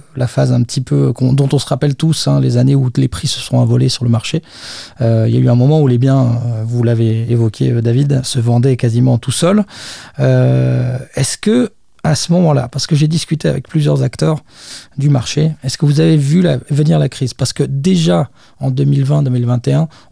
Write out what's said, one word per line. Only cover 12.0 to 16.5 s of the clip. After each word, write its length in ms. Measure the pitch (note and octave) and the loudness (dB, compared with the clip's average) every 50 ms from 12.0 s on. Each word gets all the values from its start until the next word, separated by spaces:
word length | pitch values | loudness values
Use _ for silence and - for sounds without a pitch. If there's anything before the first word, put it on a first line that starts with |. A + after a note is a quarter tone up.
| - | -2
à 100 | D#3 D3+ | -2 -2
ce 180 | - - - E3+ | 0 0 0 0
moment-là, 340 | F3+ F3+ D#3 D3 C3+ - | 2 2 2 2 0 -2
parce 180 | B2 - C3+ - | -4 -6 -6 -2
que 100 | - E3 | 0 0
j'ai 120 | C#3 D3+ | 2 2
discuté 420 | D3+ E3 D#3+ - - D#3+ D3+ - D#3 | 2 0 -2 -2 -2 -4 -2 -2 -2
avec 180 | C#3 C#3 - | -2 -4 -6
plusieurs 360 | - - D#3 D3 D3 D3 C3+ C3 | -4 -2 0 0 2 0 0 0
acteurs 400 | B2+ - - D#3 D#3+ D#3 - - - - - - - - - - - - | -2 -2 -2 -2 -2 -2 -2 -6 -14 -20 -20 -20 -20 -20 -20 -20 -12 -6
du 120 | - C3+ D3 | -2 0 2
marché, 440 | C#3 B2+ - - - D3 D#3 D#3+ D3+ - - | 2 0 -2 -2 -2 0 0 0 -2 -4 -6
est-ce 160 | C3+ - - | -8 -4 -2
que 80 | - | 0
vous 120 | D3 C#3+ D#3 | 0 2 2
avez 180 | D#3+ E3 D#3+ | 2 4 2
vu 260 | D3+ C#3 C#3 D#3 F#3 F#3 | 2 2 2 2 2 2
la, 140 | D#3+ | 2